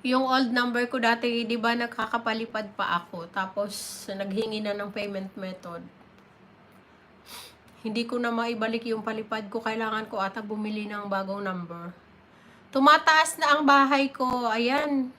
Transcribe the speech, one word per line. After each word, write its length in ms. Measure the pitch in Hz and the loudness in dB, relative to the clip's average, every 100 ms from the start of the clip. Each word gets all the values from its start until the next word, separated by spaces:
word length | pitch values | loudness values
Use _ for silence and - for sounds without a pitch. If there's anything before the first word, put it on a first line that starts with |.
yung 240 | 262 254 262 | 2 2 4
old 240 | 262 254 | 2 4
number 360 | 247 247 240 240 | 2 2 0 -2
ko 120 | 262 | 2
dati, 440 | 226 233 240 233 220 | 2 2 0 -2 -2
di 120 | 233 | 0
ba, 160 | 226 240 | 0 0
nakakapalipad 960 | 233 233 220 233 233 220 226 214 208 | -4 -4 -4 -2 -2 -4 -4 -6 -8
pa 240 | - 196 175 | -6 -2 -2
ako. 280 | - 175 170 | -4 -12 -8
Tapos, 760 | 196 190 202 202 - - - - | -6 -4 -4 -4 -6 -10 -12 -10
naghingi 480 | 196 196 196 220 214 | -6 -4 -2 -2 -4
na 160 | 208 | -4
ng 160 | 202 202 | -4 -6
payment 400 | 208 202 196 190 - | -6 -6 -6 -8 -10
method. 440 | 185 185 175 170 175 - - - - - - - - - - - - - - - - - - - 220 | -10 -10 -12 -14 -14 -20 -20 -20 -20 -20 -20 -20 -20 -20 -20 -20 -20 -20 -18 -18 -18 -20 -20 -10 -4
Hindi 200 | 214 233 | -4 -2
ko 80 | 240 | -2
na 160 | 240 | 0
maibalik 560 | 233 233 226 220 226 233 | 0 -2 -2 -2 -2 -4
yung 160 | 220 220 | -4 -4
palipad 400 | 220 220 220 208 | -6 -4 -6 -4
ko. 120 | 226 | -4
Kailangan 480 | 226 220 220 220 220 | -4 -2 -2 -4 -4
ko 80 | 214 | -4
ata 240 | 196 220 | -2 -4
bumili 480 | 208 214 214 214 208 | -6 -4 -4 -4 -4
ng 160 | 208 202 | -6 -2
bagong 360 | 196 190 202 202 | -2 -2 -4 -4
number. 480 | 185 170 170 170 - - - - - - - - | -6 -8 -10 -12 -14 -20 -20 -20 -20 -20 -20 -4
Tumataas 640 | 269 277 311 320 311 320 - | 4 8 8 8 6 4 2
na 180 | 302 294 | 4 6
ang 60 | |
bahay 480 | 285 277 269 277 277 | 8 8 8 4 2
ko. 400 | - 254 247 233 | 0 0 0 0
Ayan. 640 | 220 240 277 302 277 254 | 2 2 2 2 0 -2